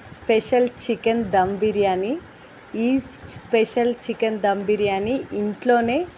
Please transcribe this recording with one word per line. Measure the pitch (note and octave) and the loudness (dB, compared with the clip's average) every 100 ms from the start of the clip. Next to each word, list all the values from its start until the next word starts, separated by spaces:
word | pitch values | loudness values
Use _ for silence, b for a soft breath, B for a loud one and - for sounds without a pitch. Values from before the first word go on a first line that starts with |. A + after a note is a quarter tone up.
| - | -14
స్పెషల్ | - - A3 - B3 B3 - | -10 2 2 4 2 2 -2
చికెన్ | - A3+ A3+ A#3 G3+ | -4 -2 0 0 2
దమ్ | F#3+ F#3 G3 | 2 2 0
బిర్యానీ. | G#3+ G#3 G3 F#3 G3 E4 - B B B - G#3+ | 0 2 2 0 -2 -6 -8 B B B -10 -2
ఈ | A#3 C4+ - - - | 2 0 -2 -16 -14
స్పెషల్ | - - A3+ A3 - A#3+ A#3 | -14 0 2 2 2 0 -2
చికెన్ | - A3+ A3 G#3+ | -6 -2 -2 0
దమ్ | G3+ G3 G3 | 0 0 0
బిర్యానీ | G#3 G#3 G3 G#3 C4+ - G3 | 0 0 0 -2 -4 -4 -4
ఇంట్లోనే | G#3 G3+ B3 A#3+ A#3 C4+ F4 | -4 -2 2 2 4 0 -4